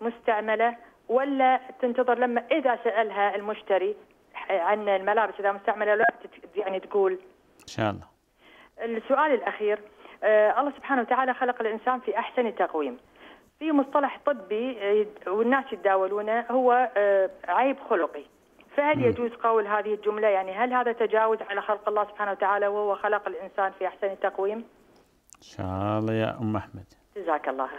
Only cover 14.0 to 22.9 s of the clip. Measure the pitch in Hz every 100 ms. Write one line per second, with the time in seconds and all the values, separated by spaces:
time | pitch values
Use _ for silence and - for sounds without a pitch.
14 | 277 - - 254 190 214 254 233 202 214
15 | 208 - - 208 233 269 262 196 202 190
16 | 190 208 214 226 233 254 247 247 247 202
17 | 202 196 185 - - 185 262 269 - 202
18 | 151 147 - _ _ _ - - 285 302
19 | 247 220 233 233 233 226 202 208 208 208
20 | 208 208 214 190 190 190 247 254 240 233
21 | 220 220 220 214 - 202 196 208 214 208
22 | 208 208 208 196 196 202 202 208 208